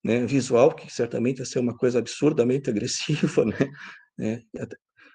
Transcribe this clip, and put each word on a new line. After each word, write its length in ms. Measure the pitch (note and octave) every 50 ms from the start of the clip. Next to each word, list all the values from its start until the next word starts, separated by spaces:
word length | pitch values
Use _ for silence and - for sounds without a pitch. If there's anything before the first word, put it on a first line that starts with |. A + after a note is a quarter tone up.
| -
né, 200 | G#2+ A2+ A#2+ B2
visual, 480 | - C#3 C3+ A#2 - B2+ A#2 B2+ D#3+ -
que 180 | - - -
certamente 480 | - - A#2+ A#2 - A#2+ A2+ B2+ C#3 C#3
ia 40 | C3
ser 140 | - - C3
uma 180 | B2 A#2 A2
coisa 220 | - - B2 B2 A#2+
absurdamente 720 | A2+ - - - C#3+ D3 D3+ D3+ A#2+ B2 B2+ C#3+ C3+ C#3
<laughs> 0 |
agressiva, 760 | A2+ G2+ A2+ C3 - - - - D3+ D3 - F3 - - -
né? 280 | G#2+ G2 - D3 C#3 C#3+ - - - - - _ _ _
Né? 260 | - - A2 A2+ A#2+ - _ -
Até, 200 | - C3+ - - _ _ _ _ _ - -